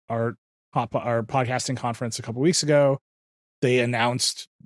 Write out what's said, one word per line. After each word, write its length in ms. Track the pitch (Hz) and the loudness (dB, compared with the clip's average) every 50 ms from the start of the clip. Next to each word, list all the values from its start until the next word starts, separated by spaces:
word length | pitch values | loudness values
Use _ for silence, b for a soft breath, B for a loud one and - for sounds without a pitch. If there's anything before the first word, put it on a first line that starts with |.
| _ _ | _ _
our 300 | 117 117 117 120 - - _ _ _ _ _ _ - | -4 -2 -2 -2 -4 -8 _ _ _ _ _ _ -4
Hot 180 | 143 120 113 | -4 -4 -2
Po-, 100 | - 127 | -4 -4
our 220 | - 120 120 117 117 | -2 0 0 0 -2
podcasting 540 | 117 - 135 127 120 131 123 - - 131 | 0 0 0 0 0 -2 -4 -2 -4 -6
conference 420 | 120 - 120 117 - 127 117 - - | -4 -4 -6 -4 -4 -6 -6 -6 -8
a 40 | 120 | -8
couple 180 | - - 123 | -8 -4 0
weeks 220 | 139 175 180 - - | 2 2 2 2 2
ago. 360 | 147 147 143 143 139 135 139 - _ _ _ _ _ _ _ _ _ _ _ | 4 4 6 6 4 2 0 -4 _ _ _ _ _ _ _ _ _ _ _
They 200 | - 123 123 127 | 0 2 2 2
announced 680 | 120 120 123 117 113 120 123 123 - - - - - - _ _ - | 2 2 0 0 0 0 0 0 -2 -4 -4 -6 -14 -20 _ _ -10